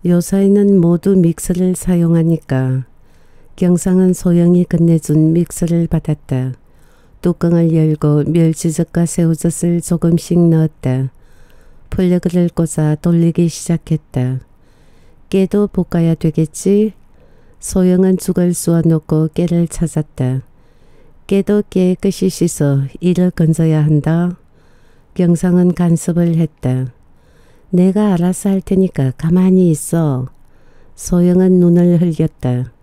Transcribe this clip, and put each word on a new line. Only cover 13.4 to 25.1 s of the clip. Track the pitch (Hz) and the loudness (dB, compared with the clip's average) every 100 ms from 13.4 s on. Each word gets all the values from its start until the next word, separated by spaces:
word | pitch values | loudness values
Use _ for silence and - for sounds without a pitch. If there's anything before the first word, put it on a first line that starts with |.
| 170 | -2
시작했다. | - - 165 - 156 _ - 127 131 - _ _ _ - - - - - | -2 -6 -6 -2 -6 _ -4 -4 -6 -10 _ _ _ -20 -20 -20 -20 -4
깨도 | 190 190 202 208 | -2 0 0 -2
볶아야 | - 175 170 165 | -2 -2 0 0
되겠지? | 165 165 156 160 - 190 202 220 - - - - - - - | 0 -2 -2 -4 -4 0 0 0 -4 -20 -20 -20 -20 -20 -18
소영은 | - 190 185 180 190 185 | -6 0 2 2 2 0
죽을 | - 180 180 | -2 -2 -2
쑤어놓고 | 170 - 170 165 160 - 156 160 | -2 -2 0 2 0 0 -2 -2
깨를 | - 175 170 170 | -2 -2 -2 -2
찾았다. | - 165 - 151 - 127 131 - _ _ _ - - - - - | -4 -6 -4 -8 -6 -4 -4 -8 _ _ _ -20 -20 -20 -20 -4
"깨도 | 196 190 208 208 | -2 0 -2 0
깨끗이 | - 180 185 202 - 190 | -2 0 0 -2 -2 -4
씻어 | - 175 - 143 139 135 - | -2 -4 -2 -2 0 -4 -4
이를 | 175 180 180 | -2 0 0
건져야 | - 165 160 160 156 | 0 -2 0 0 2
한다." | 151 151 143 165 175 180 _ _ _ - _ _ _ | 2 0 0 -2 -2 -6 _ _ _ -20 _ _ _